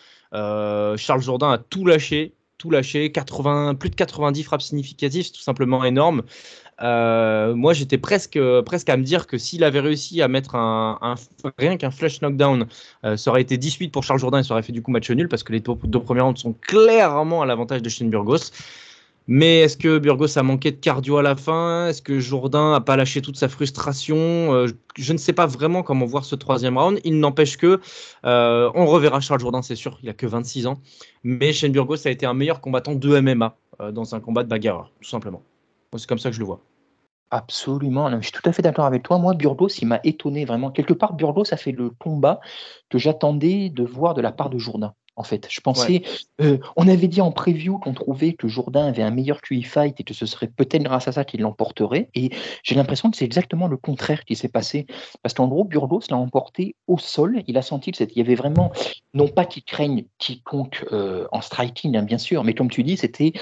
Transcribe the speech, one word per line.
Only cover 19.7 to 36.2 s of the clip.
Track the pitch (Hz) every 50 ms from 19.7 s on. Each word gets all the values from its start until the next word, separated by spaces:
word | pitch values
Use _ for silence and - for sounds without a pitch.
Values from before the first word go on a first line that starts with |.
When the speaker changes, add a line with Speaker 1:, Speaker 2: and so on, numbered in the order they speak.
| 139 -
Speaker 1:
que | - 165 156 156
Burgos | 147 147 139 131 151 147 - 147
a | 131
manqué | 131 135 135 131 156
de | 143
cardio | - - 165 139 127 131 135 143 147
à | 143
la | 143 139
fin ? | 139 135 160 160 165 170 170 170 170 175 170
Est-ce | 160 -
que | - - 139 135
Jourdain | 127 120 139 135 127 135 127 147 151 151 151
a | 139
pas | 113 - 135
lâché | 135 131 131 - 143
toute | 135 139 139 -
sa | - 127
frustration ? | 131 - 147 135 135 - - 143 139 135 - - 156 156
Euh, | 160 165 170 170 165 160 135 127 123 120
je, | 113 117 _ - - -
je | 135 123 165
ne | 165
sais | - - 170
pas | - 175 151
vraiment | 123 120 143 160 175 185
comment | 175 - 143 131 127
voir | 117 123 143 135
ce | - 147
troisième | 139 - - 135 127 120 127 127 131
round. | 151 180 202 202 -
Il | 165 156 156
n'empêche | 151 143 139 151 151 139 - -
que, | - 175 190 190 185 - - - - - - _ -
euh, | 123 123 123 120 120 117 117 120 120 -
on | 170 180
reverra | 151 156 170 143 147 127 139
Charles | 135 - 147 131
Jourdain, | 120 123 123 127 127
c'est | - 120
sûr, | 110 - 131 117 - -
il | 117
a | 104
que | - - 117
vingt-six | 104 117 120 120 - 135 117 120
ans. | 139 139 - _ _ - - - _ _ -
Mais | 123 127 123 139 151 151
Shane | - 156 147
Burgos | 135 139 131 131 151 151 -
a | 147
été | 127 127 143 127
un | 123
meilleur | 131 139 156 160 139
combattant | - 135 127 127 123 - 147
de | 135 127 143 143
M | 139 135 135
M | 131 117
A, | 113 113 - _ _ _ _ -
euh, | - 104
dans | 107 110 113 110 120
un | 110
combat | 104 - 113 120 123
de | 120
bagarreur, | 113 110 104 113 95 85 85 - _ _
tout | - -
simplement. | - 113 101 107 92 - - _ _ _ _ _ _ _ _ _
Moi, | - 117
c'est | 107 -
comme | 127
ça | 113